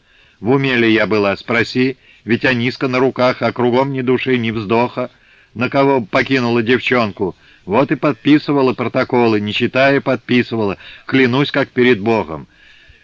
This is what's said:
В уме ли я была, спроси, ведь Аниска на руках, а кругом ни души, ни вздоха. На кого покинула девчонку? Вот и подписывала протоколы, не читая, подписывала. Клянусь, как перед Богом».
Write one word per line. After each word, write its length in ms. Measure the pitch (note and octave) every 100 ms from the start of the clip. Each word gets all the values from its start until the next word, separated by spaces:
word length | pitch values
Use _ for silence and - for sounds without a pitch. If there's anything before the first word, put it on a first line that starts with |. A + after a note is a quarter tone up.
| _ _ _ _
В 120 | G2+
уме 260 | C#3 C#3 B2
ли 160 | A2+
я 160 | A2 G#2
была, 280 | G#2+ G2+ F#2+
спроси, 600 | - A#2 A2 B2+ B2+ C3 _ _
ведь 200 | - A2+
Аниска 440 | C#3 B2 B2 A#2+ C3+
на 100 | B2+
руках, 440 | C3+ - B2+ B2
а 100 | A#2
кругом 400 | A2 A#2+ B2 C#3
ни 100 | C3+
души, 360 | B2+ B2 - B2+
ни 120 | A2+
вздоха. 600 | A2+ G2+ A2+ A#2+ - B2 _ _ _ _
На 140 | - B2
кого 340 | C#3+ C#3 C3+
покинула 600 | G#2 C3 A#2+ C3 A#2+ A#2
девчонку? 720 | A2 B2+ - B2 A2 F#2 F#2+ - _ _
Вот 260 | - G#2+ C#3+
и 60 | D3
подписывала 760 | D#3 C#3 C#3+ D3 - C#3+ C3
протоколы, 680 | A#2 A2+ C3+ B2+ B2 A#2 G#2+
не 120 | G#2
читая, 480 | G#2 A#2+ C3 C#3 C#3
подписывала. 760 | C3+ B2 - B2 A2+ A#2 G#2 F2 - - -
Клянусь, 440 | C3+ B2+ B2+ C#3+
как 200 | C#3+ C3
перед 300 | - B2 A2+
Богом». 460 | G#2+ A2+ E2 D2+ C2+ _ - _ - -